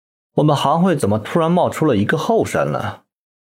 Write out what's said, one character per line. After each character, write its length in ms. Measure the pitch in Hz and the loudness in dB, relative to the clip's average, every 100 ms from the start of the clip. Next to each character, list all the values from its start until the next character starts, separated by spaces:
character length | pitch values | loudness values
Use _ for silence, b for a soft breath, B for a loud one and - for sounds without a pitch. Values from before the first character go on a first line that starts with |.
| _ _ _ | _ _ _
我 100 | - | 0
们 120 | 151 143 | 2 2
行 260 | 139 160 | 0 2
会 140 | 190 165 | 2 2
怎 120 | - | 0
么 120 | 107 | -2
突 200 | - 175 | -2 0
然 120 | 160 | 2
冒 180 | 175 131 | 2 0
出 160 | - 117 | 0 0
了 100 | 107 | 2
一 80 | |
个 140 | 104 151 | 0 0
后 260 | - 226 | 0 0
山 280 | 104 80 71 | 0 -2 -2
呢？ 320 | - 101 - _ _ _ _ _ | -4 -8 -12 _ _ _ _ _